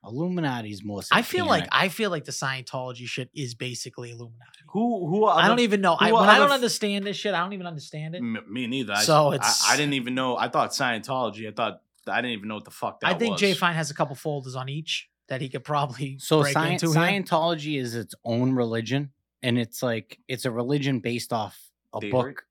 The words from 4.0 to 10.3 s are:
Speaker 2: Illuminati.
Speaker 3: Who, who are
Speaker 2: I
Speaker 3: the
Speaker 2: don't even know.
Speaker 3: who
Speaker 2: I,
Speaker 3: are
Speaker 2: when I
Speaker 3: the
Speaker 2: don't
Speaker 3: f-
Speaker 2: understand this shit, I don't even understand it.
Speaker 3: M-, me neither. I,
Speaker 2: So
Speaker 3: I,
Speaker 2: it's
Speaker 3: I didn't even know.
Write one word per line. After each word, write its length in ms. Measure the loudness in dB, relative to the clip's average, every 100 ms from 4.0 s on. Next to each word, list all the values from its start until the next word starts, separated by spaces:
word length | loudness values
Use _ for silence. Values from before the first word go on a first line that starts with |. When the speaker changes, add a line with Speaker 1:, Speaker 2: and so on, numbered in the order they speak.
| -14
Speaker 2:
Illuminati. 380 | -14 -18 -18 _ _ _
Speaker 3:
Who, 400 | -2 0 0 -2
who 160 | 2
are 120 | 6 6
Speaker 2:
I 40 |
Speaker 3:
the 60 | 6
Speaker 2:
don't 100 | 6
even 200 | 4 4
know. 160 | 4 4
Speaker 3:
who 80 |
Speaker 2:
I, 60 | 6
Speaker 3:
are 40 | 6
Speaker 2:
when 80 | 8
I 60 |
Speaker 3:
the 40 | 8
Speaker 2:
don't 80 | 8
Speaker 3:
f- 40 |
Speaker 2:
understand 500 | 4 2 -2 -2 -2
this 120 | -4 -4
shit, 180 | -2
I 60 | -2
don't 120 | -4
even 120 | -6 -10
understand 480 | -12 -12 -12 -10
it. 40 | -8
Speaker 3:
M-, 200 | -6 -6 -8
me 200 | -8 -4
neither. 240 | -4 -2
I, 100 | 0
Speaker 2:
So 300 | 4 6 6
Speaker 3:
I, 40 | 4
Speaker 2:
it's 300 | 2 2 4
Speaker 3:
I 80 | 2
didn't 180 | 2
even 200 | 0 -2
know. 220 | -2 -2